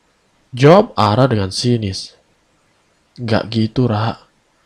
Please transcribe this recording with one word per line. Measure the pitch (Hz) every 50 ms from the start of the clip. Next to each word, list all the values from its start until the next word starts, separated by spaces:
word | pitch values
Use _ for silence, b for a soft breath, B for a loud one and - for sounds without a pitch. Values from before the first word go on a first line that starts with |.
| _ _ _ _ _ _ _ _ _ _ -
jawab | 120 135 147 175 202 220 - - -
Ara | 104 104 104 120 131
dengan | 131 117 107 98 95
sinis. | 98 - - 123 120 117 110 98 95 - - - - _ _ _ _ _ _ _ _ _ _ _ _ _ _ _ _ _ _ _ _ -
"Nggak | 123 110 110 98 - 98
gitu, | 113 113 110 110 - - 127 117
Ra. | 107 104 110 110 107 - _ _ _ _ _ _ _ _ _